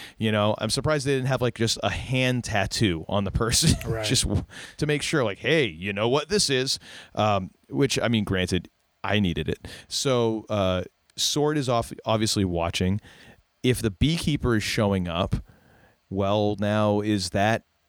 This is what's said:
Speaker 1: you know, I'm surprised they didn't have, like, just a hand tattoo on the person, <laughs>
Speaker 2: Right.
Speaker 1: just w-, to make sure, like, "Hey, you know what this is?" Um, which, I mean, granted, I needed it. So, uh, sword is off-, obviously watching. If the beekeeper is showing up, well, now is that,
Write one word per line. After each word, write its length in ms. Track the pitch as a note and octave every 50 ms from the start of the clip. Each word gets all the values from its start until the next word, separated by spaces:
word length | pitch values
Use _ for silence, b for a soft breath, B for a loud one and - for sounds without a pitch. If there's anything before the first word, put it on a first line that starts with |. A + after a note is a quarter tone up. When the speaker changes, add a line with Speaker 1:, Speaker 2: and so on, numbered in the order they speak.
| B B B
Speaker 1:
you 140 | B A2 A2
know, 240 | G#2+ G#2+ G#2 G#2+ G#2+ -
I'm 100 | - A2+
surprised 360 | - C#3 - D#3 D#3 D3 B2
they 100 | C#3+ C#3
didn't 120 | C3 B2+
have, 140 | C3+ C3 A#2
like, 140 | B2 A#2+ -
just 220 | - A#2 A2+ - - -
a 60 | G2+
hand 560 | F2+ F2 - - C3 C3 B2+ B2+ B2+ B2 -
tattoo 580 | - A2 G2+ F#2+ - - - A#2 G2 E2+ D#2+ D#2+ -
on 160 | - G#2 G2
the 60 | F#2+
person, 440 | - - A#2 A2 B2 - D#3 D#3 - -
<laughs> 40 | -
Speaker 2:
Right. 200 | A2+ A2+ A2+ A2
Speaker 1:
just 180 | A2 B2 - -
w-, 220 | G#2 G2+ - - B B B B B B
to 80 | B D3+
make 160 | D3 D3+ C#3+
sure, 240 | - - - D3+ B2
like, 140 | G#2+ F#2+ -
"Hey, 260 | - A#2+ D#3 E3 C3
you 260 | G#2 D#2 D#2+ F2+ G2+
know 160 | G2 G2+ A2
what 220 | A#2+ C3 D3+ D3 -
this 200 | G3+ G#3 - -
is?" 300 | C#3 B2+ C3 C3 - - B B B B B B B
Um, 360 | - G#2+ G#2+ G#2 G2 F#2+ F2 _ _ _
which, 320 | - C#3 C3+ C#3 B2+ - C3
I 80 | -
mean, 160 | A2+ A#2+ A2 G2+
granted, 460 | - G2 F#2 F#2 F2 F#2+ E2+ - - _ _ _ _ _ _ -
I 160 | G2 G2+ G#2+
needed 300 | G2+ F2 D#2+ E2 D#2 -
it. 180 | - - B B B B B B
So, 560 | - - - C#3 B2+ A#2+ A#2 A2+ A2 G#2+ G#2
uh, 360 | - G#2+ G#2 F#2+ F#2 F#2 F#2 F2+ - _ _ _ _ -
sword 400 | - - - - D3+ C#3+ D3+ D#3
is 100 | D3+ C3+ A#2+
off-, 220 | A#2+ A#2 A2+ - - - -
obviously 380 | A2 A2 A2 A2 G#2+ - G#2+ G2
watching. 540 | F#2 F2 E2+ E2 E2+ - - F#2+ F2+ G2 G#2+ B B B B B B B B B _ _ _ -
If 180 | B2 A#2+ -
the 100 | A2+ A2
beekeeper 640 | F#2+ - - C#3+ E3 E3 - E3 D3 C#3+ - B2 A#2
is 60 | G#2+ -
showing 440 | - - - A2 G2+ G2 F#2+ F2+
up, 280 | F2 E2 F2 G2+ G2+ - - b b b b b b b b b b b b b -
well, 460 | G2 F#2+ G2 G2 G#2 G#2+ G#2 G#2 G#2 G2
now 400 | G#2 G#2 G#2 G#2+ G#2+ G#2 G#2 G#2
is 280 | G#2 G#2+ G#2+ G2+ F2+ F2+
that, 340 | - G2+ G2 G#2+ A2+ A2 - _ _ _ _